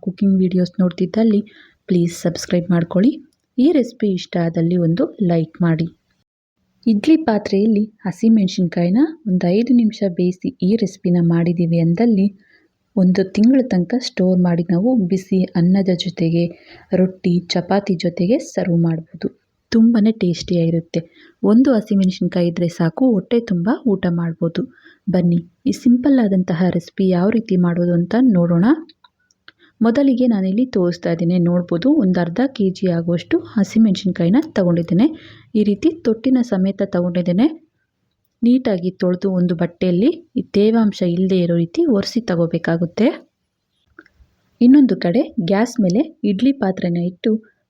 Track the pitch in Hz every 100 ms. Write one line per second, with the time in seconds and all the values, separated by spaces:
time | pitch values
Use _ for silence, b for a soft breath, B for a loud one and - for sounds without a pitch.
0 | - 180 196 190 185 185 180 - 180 170
1 | 175 214 226 208 208 B B B - 180
2 | 170 170 175 170 - 175 175 170 170 180
3 | 240 330 - _ _ - 277 320 233 -
4 | 208 185 - 180 170 165 165 180 170 175
5 | 302 - 180 170 160 - 175 160 165 -
6 | _ _ _ _ _ _ _ _ 233 208
7 | 302 320 320 208 208 196 220 208 214 -
8 | 190 - 226 226 185 - 175 175 175 214
9 | 320 320 214 180 180 196 240 247 220 -
10 | 202 170 180 180 - - 180 220 190 -
11 | 190 175 170 170 170 170 170 170 165 170
12 | 240 202 202 b b b b _ _ -
13 | 185 185 190 - 226 269 254 185 170 247
14 | - - 185 180 180 170 175 170 226 254
15 | 175 190 - 190 185 180 175 196 190 175
16 | 180 - 165 170 170 B B B B 190
17 | 185 185 185 175 170 185 175 196 202 170
18 | 175 165 180 269 - - 180 170 170 160
19 | 165 170 - - _ _ _ 226 226 226
20 | 214 220 180 165 - 180 165 165 165 165
21 | 165 b b b 196 220 277 226 208 196
22 | 185 185 175 185 175 175 170 - 165 -
23 | 262 202 - 233 233 175 180 330 254 190
24 | 185 170 170 165 165 175 254 b b b
25 | - 180 175 170 - _ - - 247 247
26 | 285 269 214 190 185 170 185 170 - -
27 | 190 180 190 226 220 185 175 170 175 175
28 | 170 226 262 180 170 170 214 320 - _
29 | _ _ _ _ - b b _ 226 233
30 | 277 240 254 208 190 202 254 208 175 175
31 | 175 170 170 180 175 180 175 170 262 311
32 | 196 180 170 175 269 269 190 185 190 170
33 | 170 170 - 339 - 220 196 226 220 185
34 | 196 180 170 240 - 220 180 170 165 170
35 | 302 320 B B B 214 208 202 311 330
36 | 254 220 262 254 240 190 190 196 196 180
37 | 175 175 175 175 294 320 _ _ _ _
38 | _ _ _ _ 233 254 254 185 180 185
39 | 180 180 196 185 180 165 170 - 180 175
40 | 247 349 - - - 196 214 226 214 -
41 | 180 170 190 190 170 170 170 - 339 202
42 | 202 226 226 170 165 165 - 170 170 -
43 | 240 - - _ _ _ _ _ _ -
44 | _ _ _ _ _ _ 240 285 254 190
45 | 175 196 - - 170 196 240 - 185 196
46 | 320 - 208 196 254 277 196 190 180 175
47 | 175 180 226 220 b b